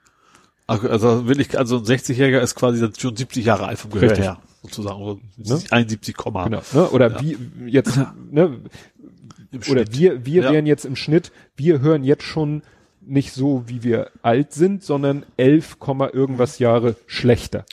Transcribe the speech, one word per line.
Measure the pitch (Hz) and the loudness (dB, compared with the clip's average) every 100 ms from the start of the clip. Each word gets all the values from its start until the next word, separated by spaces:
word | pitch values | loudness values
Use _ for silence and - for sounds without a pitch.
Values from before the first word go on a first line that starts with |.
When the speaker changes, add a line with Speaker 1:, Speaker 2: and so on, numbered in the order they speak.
| _ _ _ _ _ _ - | _ _ _ _ _ _ -6
Speaker 1:
Ach, | 113 | -4
also | 117 113 117 117 120 | 0 2 4 2 2
will | 139 | 0
ich, | - - | 0 0
also | 120 123 | 0 -2
ein | 110 | 0
sechzigjähriger | 127 - 123 135 131 | -2 -2 0 2 2
ist | 120 - | 0 0
quasi | 127 120 | 0 2
dann | 113 - | -2 -2
schon | 127 110 | -8 -6
siebzig | 127 131 110 | -8 -2 0
Jahre | 101 101 | 0 0
alt | 110 | -8
vom | 107 | -8
Gehör | 104 120 | 0 2
Speaker 2:
Richtig. | 101 95 | 4 0
Speaker 1:
her, | 90 _ _ | -4 _ _
sozusagen, | - - 101 98 101 101 107 - | -18 -12 -10 -10 -10 -12 -14 -16
so | 107 117 | -4 -4
Speaker 2:
Ne? | 190 | 0
Speaker 1:
einundsiebzig, | 120 117 110 - - | 0 0 -4 -8 -10
Komma. | - 104 90 | -8 -4 -4
Speaker 2:
Genau, | 104 - | -4 -2
ne? | 135 180 | 2 2
Oder | 170 120 | 4 2
Speaker 1:
Ja. | 117 | 2
Speaker 2:
wie | 147 156 120 - 123 | -6 -6 -12 -14 0
jetzt, | 131 117 117 | 0 2 0
Speaker 1:
<laughs> | 127 117 120 | -2 -6 -4
Speaker 2:
ne? | 147 175 117 104 - - _ - _ 117 - 110 | 0 0 0 -14 -20 -20 _ -20 _ -20 -20 -18
Speaker 1:
Im | 127 | -12
Speaker 2:
Oder | 104 131 107 | -2 0 0
Speaker 1:
Schnitt. | 123 | 2
Speaker 2:
wir, | 180 127 123 | 2 2 -2
wir | 170 | 0
Speaker 1:
Ja. | 139 | 2
Speaker 2:
wären | 151 151 | 2 2
jetzt | 147 131 | 0 -2
im | 135 | -8
Schnitt, | - 160 - - _ - | 0 0 0 -14 _ -4
wir | 147 151 | 2 2
hören | 143 156 | 4 2
jetzt | 131 143 | 2 0
schon | - - 151 151 - _ _ _ | -2 -4 -4 -4 -10 _ _ _
nicht | - 135 - | -4 -2 -2
so, | - 139 135 117 | -2 0 0 -4
wie | 123 | -6
wir | 117 110 107 _ | -2 -2 -2 _
alt | 117 117 147 | 0 0 0
sind, | 143 180 202 | 0 0 0
sondern | - 143 139 143 - - | -4 -2 -2 -2 -6 2
elf | 131 151 - - | 4 4 2 -8
Komma | - 131 135 | -6 -2 -2
irgendwas | 127 135 131 123 - | 0 -2 0 -2 2
Jahre | 120 117 120 113 _ | 2 4 2 -2 _
schlechter. | - 123 113 - 101 - | -2 2 2 0 -10 -10